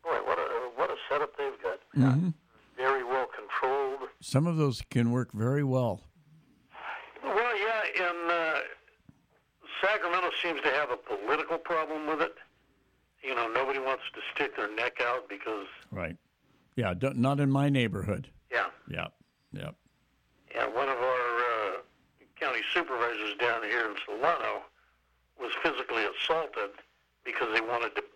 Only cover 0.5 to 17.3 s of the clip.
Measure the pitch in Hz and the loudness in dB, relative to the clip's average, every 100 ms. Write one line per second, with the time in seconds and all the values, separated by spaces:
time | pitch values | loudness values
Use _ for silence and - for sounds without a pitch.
0.5 | 117 123 123 - - - 143 147 - 139 | -2 -4 -2 -2 -2 -2 0 0 -2 -4
1.5 | 135 92 - _ - 135 135 180 156 _ | -2 -6 -6 _ 4 6 6 2 -2 _
2.5 | - - - 131 135 123 131 123 - 104 | -20 -20 -2 2 2 2 0 0 -6 -6
3.5 | - 131 135 139 - 381 - - 135 165 | 0 2 2 0 -2 -10 -12 0 2 2
4.5 | 160 143 117 - 131 117 123 120 104 117 | 2 2 0 -2 2 2 2 -2 0 0
5.5 | 143 139 131 120 95 - _ _ - _ | 2 2 2 2 -2 -10 _ _ -20 _
6.5 | _ _ - - - - - - 202 240 | _ _ -14 -12 -12 -14 -10 0 2 2
7.5 | 214 214 220 180 - 180 170 170 170 160 | 0 0 0 0 0 0 0 0 2 2
8.5 | 151 - - _ _ - _ _ _ _ | 0 -4 -12 _ _ -20 _ _ _ _
9.5 | _ - - 190 214 170 180 175 - 170 | _ -14 0 2 2 0 0 0 0 -2
10.5 | 147 147 135 147 120 - 139 107 151 156 | 0 2 2 0 -2 -4 -4 0 0 0
11.5 | 165 165 165 156 156 156 156 165 - - | -4 0 0 0 -2 -2 0 -2 -4 -20
12.5 | _ _ _ _ _ _ _ 135 123 113 | _ _ _ _ _ _ _ -4 -2 0
13.5 | 117 135 139 131 127 - 113 - - 147 | 0 0 0 0 -2 -4 -10 -8 -2 -2
14.5 | - 104 107 120 - 120 123 127 101 117 | 0 -4 -2 -2 0 0 0 -4 -10 -6
15.5 | 107 95 - - 101 85 - _ _ _ | -6 -8 -16 -12 -6 -6 -8 _ _ _
16.5 | _ _ - 104 90 131 123 131 | _ _ -2 0 0 -2 2 2